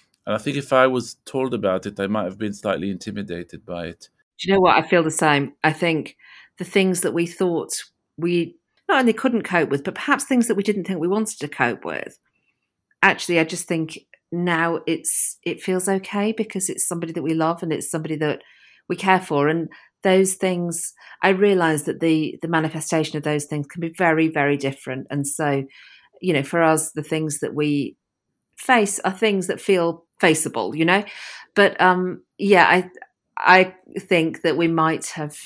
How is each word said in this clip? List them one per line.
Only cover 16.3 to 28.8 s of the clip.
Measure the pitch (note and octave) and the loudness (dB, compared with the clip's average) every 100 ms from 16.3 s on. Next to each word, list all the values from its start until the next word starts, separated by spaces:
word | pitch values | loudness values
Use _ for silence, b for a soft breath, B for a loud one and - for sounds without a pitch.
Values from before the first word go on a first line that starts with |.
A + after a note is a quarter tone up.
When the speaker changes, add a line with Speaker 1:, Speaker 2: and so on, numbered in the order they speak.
Speaker 2:
because | A3 G#3+ F#3 - | -2 -4 -4 -6
it's | - - | -4 -4
somebody | E3+ E3 | -4 -6
that | E3 | -6
we | D3 | -2
love | D#3+ D#3+ E3+ | 0 0 0
and | E3+ | -4
it's | D3+ - | -4 -4
somebody | D#3+ D#3 D#3 | -6 -6 -2
that | D3+ - b b b b - | -2 -4 b b b b -8
we | F3 | -2
care | G3 F#3 | 2 2
for. | F#3 C#3+ D3 | 2 0 2
And | E3 E3 B B _ | 0 -4 B B _
those | F#3+ F#3+ F#3+ - | 2 4 2 0
things, | F#3+ F3 F3 E3+ - B B B | -2 -2 -4 -4 -8 B B B
I | F#3+ | 2
realise | F#3+ G3+ F#3 D#3+ D3+ | 4 4 4 4 2
that | D#3 - | -2 -2
the, | E3 D#3 D3+ - | 2 2 0 -6
the | E3 | -2
manifestation | E3 D#3 D#3 - D#3+ D3+ D3+ | 0 0 -4 -2 -2 0 -4
of | |
those | D3+ D3+ D3 | -2 -2 -2
things | D3+ C#3 | -6 -6
can | F3 | -8
be | E3+ | -8
very, | E3 E3+ D#3+ D#3+ | 0 2 4 2
very | D#3+ C#3+ C#3+ | 2 0 0
different. | C3+ C3+ - C3 - | -2 -6 -8 -10 -6
And | C#3+ C#3 | -4 -4
so, | - D3 C#3 C3+ B B B B _ | -2 -2 -2 -4 B B B B _
you | F3+ | -2
know, | C#3+ | 0
for | C#3 E3+ | 0 2
us, | D#3+ D#3+ D#3 | 4 2 -2
the | D#3 | -8
things | D3 D#3+ D#3 C#3+ | -6 -4 -4 -4
that | - | -6
we | C#3+ D3+ C#3+ C3 - _ _ _ _ _ - | -2 -2 -2 -4 -10 _ _ _ _ _ -8
face | - B3 | 2 2